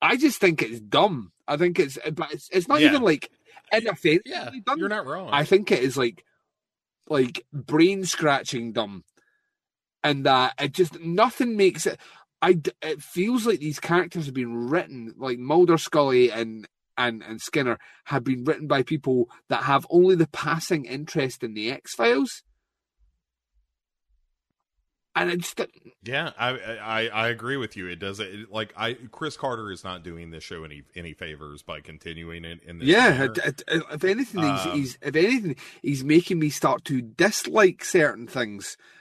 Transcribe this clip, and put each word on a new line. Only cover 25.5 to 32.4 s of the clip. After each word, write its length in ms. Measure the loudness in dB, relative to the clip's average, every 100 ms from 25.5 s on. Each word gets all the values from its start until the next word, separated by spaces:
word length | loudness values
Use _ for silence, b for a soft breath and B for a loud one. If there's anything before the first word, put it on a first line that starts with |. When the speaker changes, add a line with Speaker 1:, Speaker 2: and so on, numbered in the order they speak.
| -8 -10 _ -20 _
Speaker 2:
Yeah, 280 | -8 -6 -6 -4
I, 120 | -4 -4 -8 -12
I, 300 | -6 -4 -2
I 200 | -2 -2
agree 300 | -4 -6 -6
with 180 | -6 -8
you. 100 | -12
It 100 | -10
does, 200 | -10 -10
it, 320 | -12 -14 -10
like, 220 | -8 -8 -6
I, 180 | -8 -8 -14
Chris 260 | -12 -12 -8
Carter 340 | -6 -6 -8
is 140 | -12
not 180 | -12 -12
doing 280 | -14 -14 -16
this 120 | -16
show 220 | -14 -14
any, 200 | -14 -18 -18 -16
any 160 | -16
favors 500 | -14 -14 -14 -16 -16
by 180 | -16 -16
continuing 680 | -16 -18 -16 -14 -14 -14